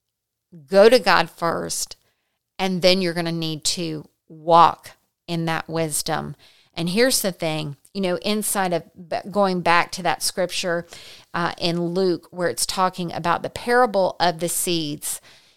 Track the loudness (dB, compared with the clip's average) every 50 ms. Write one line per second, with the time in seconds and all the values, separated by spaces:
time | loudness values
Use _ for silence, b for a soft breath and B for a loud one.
0 | _ _ _ _ _ _ _ _ _ _ -20 -20 -12 _ 6 8 8 8 8 6
1 | 6 4 4 4 4 0 -4 -6 -4 -4 -2 -4 -6 -6 -6 -8 -8 -8 -12 -20
2 | _ _ _ _ _ _ _ _ _ _ _ -6 -4 -4 -2 2 2 4 4 4
3 | 0 -2 -2 -2 -4 -4 -4 -4 -4 -4 -6 -4 -4 -6 -4 -4 -6 -8 -8 -10
4 | -12 -16 _ _ _ _ -20 -12 0 4 8 8 8 8 6 0 _ -20 -20 _
5 | _ _ _ _ _ -8 -6 -4 -2 -2 -4 -4 -6 -6 -4 -4 -4 -2 -4 -6
6 | -4 -4 -4 -4 -4 -8 -12 b b b b b b b b -6 -6 -2 2 2
7 | 2 2 2 0 -2 -4 -4 -4 -4 -4 -4 -4 -6 -8 -10 -12 _ _ _ -4
8 | -4 -2 -4 -4 -2 -4 -4 -2 -2 -4 -2 -2 -2 0 -2 -2 -4 -6 _ -20
9 | -12 -8 -8 -8 -8 -4 0 0 2 2 0 0 2 4 4 4 4 0 -4 -4
10 | -2 -2 -2 -2 -4 -6 -4 -4 -4 -4 -4 -6 -4 -4 -4 -4 -6 B B B
11 | B B B B B B -6 -4 -4 -4 -4 -4 -4 -2 -2 -2 -2 -2 0 0
12 | 0 0 0 -2 -6 -12 -8 -4 -4 -4 -2 -2 -4 -4 -2 0 -2 -2 -2 -4
13 | -8 -6 -6 -4 -2 -2 -2 -2 -2 -6 -10 -8 -2 0 2 4 4 4 2 0
14 | 0 0 0 0 0 0 0 0 -4 -4 -2 -2 -2 -2 -2 -2 -2 -4 -8 -8
15 | -8 -10 -10 -10 b b b b b b b